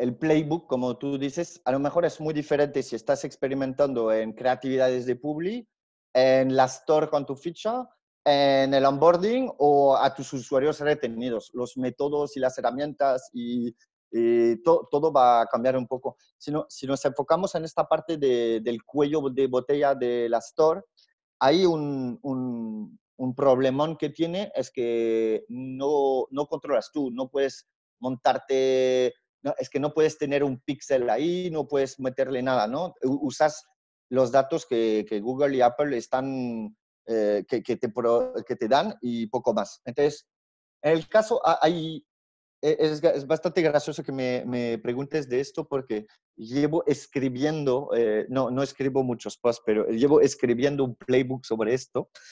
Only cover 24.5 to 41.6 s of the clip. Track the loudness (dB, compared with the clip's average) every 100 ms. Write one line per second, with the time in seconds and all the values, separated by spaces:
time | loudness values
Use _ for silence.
24.5 | -6 -8 -4 -2 0 0 0 0 -2 -6
25.5 | -12 -10 -4 0 2 2 0 -2 -6 -6
26.5 | -6 -2 -2 -2 -4 -4 -4 -6 -2 -2
27.5 | -4 -20 _ _ -10 -8 -2 0 0 0
28.5 | 0 2 2 2 2 0 -2 _ _ -8
29.5 | -6 -6 -4 -2 2 0 0 -2 0 0
30.5 | -4 -6 -8 -2 0 2 0 0 -2 -4
31.5 | -4 -2 0 -2 -2 -6 -2 -2 -2 0
32.5 | 0 0 -2 -6 -4 -2 -2 -2 0 0
33.5 | 0 -18 _ _ _ -4 0 2 2 2
34.5 | -2 -2 0 2 0 -2 -6 -4 0 0
35.5 | 4 2 2 -2 -2 -2 -4 -2 -4 -4
36.5 | -6 -8 -12 _ _ -4 0 2 0 -2
37.5 | -6 -4 -4 -4 -2 2 2 2 -6 -6
38.5 | -4 2 2 2 -4 -6 -6 -4 -4 -2
39.5 | -2 -4 -10 -10 0 0 -2 _ _ _
40.5 | _ _ _ 0 0 2 0 2 0 2
41.5 | 4